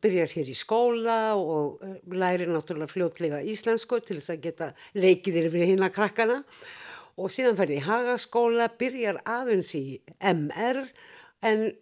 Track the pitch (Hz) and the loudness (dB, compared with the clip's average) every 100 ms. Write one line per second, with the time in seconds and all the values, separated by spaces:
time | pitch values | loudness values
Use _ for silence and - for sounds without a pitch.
0 | 214 185 160 - 131 127 - 220 240 233 | 2 2 0 -2 -4 -4 -2 2 2 2
1 | 226 226 220 208 160 156 147 - 190 190 | 0 0 2 0 0 0 -2 -6 -14 -16
2 | 180 185 180 180 175 165 - 160 151 190 | -8 -2 0 0 0 -2 -2 -6 -6 -2
3 | 175 - 165 147 143 214 233 453 - 240 | -4 -2 -4 -2 -4 -4 0 -2 0 -4
4 | - 175 - 165 165 160 160 - - 208 | -4 -10 -8 -6 -6 -6 -10 -10 -10 2
5 | 185 180 - 165 165 170 175 190 190 190 | 4 6 4 0 2 2 4 4 2 0
6 | - 202 226 254 285 - - - - - | -2 2 0 0 -4 -18 -18 -18 -18 -18
7 | - - 190 - 254 202 180 147 139 226 | -18 -8 -6 2 2 4 0 0 0 0
8 | 247 247 - 233 233 233 233 233 254 262 | 0 -2 0 2 2 2 0 0 -4 -2
9 | 220 170 - 233 254 202 170 160 135 131 | -4 -4 -4 -4 2 2 2 -2 -6 -10
10 | - - 196 170 147 156 233 262 269 - | -16 -2 2 2 0 -2 -2 -2 -6 -14
11 | - - - _ 220 214 220 - | -20 -20 -20 _ 0 2 0 -4